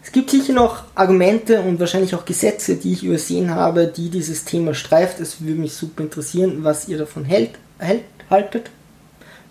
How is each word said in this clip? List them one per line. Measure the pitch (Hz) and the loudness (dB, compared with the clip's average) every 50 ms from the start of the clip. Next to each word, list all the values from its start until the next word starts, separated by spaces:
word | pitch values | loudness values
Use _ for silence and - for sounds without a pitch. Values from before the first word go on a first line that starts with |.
| _ | _
Es | - | 0
gibt | - 262 262 - | 0 0 2 4
sicher | 277 269 269 - | 2 2 2 4
noch | 262 254 240 220 - - - - - | 4 4 4 4 2 -6 -14 -10 0
Argumente | - 190 185 190 185 180 190 214 226 220 - 226 214 | 2 4 6 6 6 6 4 4 2 4 2 2 4
und | 180 185 175 165 | 4 0 0 0
wahrscheinlich | 175 170 - 190 190 185 185 | 0 0 2 0 0 0 -2
auch | 170 - | -6 -6
Gesetze, | - 180 - - 208 208 - - - 180 | -6 -4 0 0 0 0 0 -2 -2 -2
die | 170 - 180 | -2 0 -2
ich | 185 180 185 | -2 -2 0
übersehen | 185 170 156 - - 175 175 180 175 | -2 -2 -2 -2 -4 -2 -2 0 0
habe, | 170 180 175 170 165 175 170 | 0 0 0 2 4 2 0
die | 170 170 170 170 170 | 0 -2 -6 -8 -4
dieses | 170 185 151 156 160 151 - | -4 -6 -4 -4 -8 -8 -8
Thema | - - 170 170 160 143 | -4 -2 -2 -2 -2 -2
streift. | - - - 151 160 180 185 - - | -4 0 4 4 4 4 2 -2 -8
Es | 165 160 - - | -10 -12 -10 -10
würde | 160 156 156 160 | -6 -4 -4 -4
mich | 156 143 - | -4 -6 -8
super | - - 156 - - 156 | -10 -12 -10 -8 -8 -8
interessieren, | 151 - 156 143 - - 175 185 185 139 151 156 | -8 -8 -10 -10 -4 0 0 0 0 0 0 0
was | 156 151 156 - - | 0 0 -2 -4 -8
ihr | 170 | -6
davon | 156 151 151 - 156 143 | -6 -6 -8 -8 -10 -2
hält, | 135 180 214 233 226 - - - - _ _ | 0 2 2 2 0 -6 -20 -20 -20 _ _
hält, | 185 170 208 233 - - _ - - - | -2 -2 -2 -2 -2 -12 _ -20 -2 2
haltet, | 185 196 202 202 - 233 233 - - - _ _ - _ - _ _ _ - - - - - - | 2 2 2 0 -6 -8 -8 -8 -20 -20 _ _ -20 _ -20 _ _ _ -20 -20 -20 -20 -20 -8